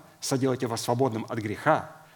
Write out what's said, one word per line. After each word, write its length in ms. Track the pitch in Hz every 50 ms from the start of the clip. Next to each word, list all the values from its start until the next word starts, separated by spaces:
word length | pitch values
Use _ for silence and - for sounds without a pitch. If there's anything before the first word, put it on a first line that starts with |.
| - - - -
соделать 420 | - - 143 123 131 131 123 123
его 160 | 131 110 117
свободным 480 | 110 - 123 123 120 131 127 113 113 -
от 120 | - 120 113
греха, 640 | 104 104 98 - - 156 156 110 - - - - - - -